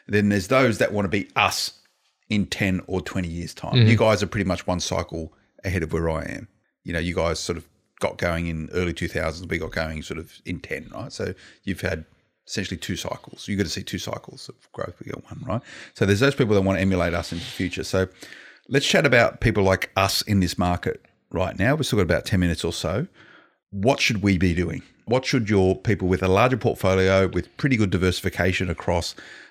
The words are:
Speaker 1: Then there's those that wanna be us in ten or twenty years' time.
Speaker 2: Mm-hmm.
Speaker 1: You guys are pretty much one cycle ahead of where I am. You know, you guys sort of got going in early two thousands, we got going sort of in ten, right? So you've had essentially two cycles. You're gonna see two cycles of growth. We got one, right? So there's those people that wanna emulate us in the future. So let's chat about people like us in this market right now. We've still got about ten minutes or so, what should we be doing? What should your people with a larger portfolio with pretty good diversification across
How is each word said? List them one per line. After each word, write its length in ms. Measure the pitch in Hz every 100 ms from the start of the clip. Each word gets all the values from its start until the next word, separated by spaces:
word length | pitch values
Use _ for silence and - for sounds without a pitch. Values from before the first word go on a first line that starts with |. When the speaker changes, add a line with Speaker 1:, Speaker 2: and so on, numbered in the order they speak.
| -
Speaker 1:
Then 220 | 101 104
there's 180 | 101 90
those 320 | 135 131 104
that 120 | 101
wanna 160 | 104 98
be 220 | 98 - -
us 380 | 98 - - - _ _ _ _ _
in 180 | 104 90
ten 340 | - 98 92 -
or 120 | 92
twenty 280 | - 98 87
years' 240 | 82 85
time. 200 | - - 127
Speaker 2:
Mm-hmm. 140 | 110
Speaker 1:
You 60 | 110
guys 260 | 110 104
are 40 | 95
pretty 200 | 104 92
much 180 | 87 -
one 140 | 90
cycle 540 | - 90 85 82 80 - _ _
ahead 200 | 95 87
of 100 | 80
where 160 | 80 82
I 140 | 78
am. 240 | - - 101 _ _ _
You 100 | -
know, 60 | 85
you 140 | 87
guys 260 | 87 82 82
sort 180 | - 82
of 60 | - _ _ _
got 180 | 98 -
going 300 | 90 85 85
in 220 | 80 80
early 220 | 87 87
two 160 | 80 85
thousands, 400 | - 80 80 87
we 80 | 85
got 140 | 80
going 280 | 82 80 78
sort 160 | 76 78
of 140 | 82 - -
in 160 | 87
ten, 280 | - 71 -
right? 180 | - 117
So 220 | - 95 92 - - -
you've 160 | 92
had 240 | 90 90 80 _ _ _ -
essentially 300 | - 95 82
two 180 | - 87
cycles. 500 | - - - - -
You're 100 | 101
gonna 100 | 90
see 160 | -
two 140 | - 95
cycles 500 | - - - - -
of 80 | - _
growth. 220 | - - -
We 80 | -
got 120 | - -
one, 180 | - -
right? 160 | 110 - - - -
So 100 | 101
there's 160 | 101
those 140 | 139 -
people 200 | 117 104
that 60 |
wanna 180 | 95 90
emulate 340 | 95 92 87
us 200 | 85 82
in 60 | 85
the 40 |
future. 400 | - - 90 -
So 240 | 78 95 92 - - - - - -
let's 160 | 139 -
chat 180 | 190 151
about 360 | 123 113 -
people 220 | 120 104
like 280 | 95 95 - -
us 240 | 95 -
in 180 | - 98
this 180 | 90 -
market 440 | 90 87 - - - _ _
right 280 | 82 90 -
now. 160 | 104 151
We've 100 | 139
still 120 | 104
got 60 |
about 220 | 85 85 -
ten 140 | 98
minutes 240 | 87 82
or 80 | 82
so, 360 | - 80 98 175 - - - _ _ _
what 280 | 101 104 139
should 220 | - 110
we 140 | 101 92
be 160 | 92
doing? 280 | 85 85 73 - _ -
What 200 | 120 -
should 240 | 135 104
your 260 | 101 92 92
people 320 | - 95 92
with 140 | 90
a 40 | 92
larger 300 | 95 123 127
portfolio 680 | 107 - 95 95 95 95 92
with 280 | 87 - -
pretty 180 | 147 120
good 120 | 104
diversification 800 | 95 92 87 95 - 90 92 92
across 460 | 80 - 87 - - - - -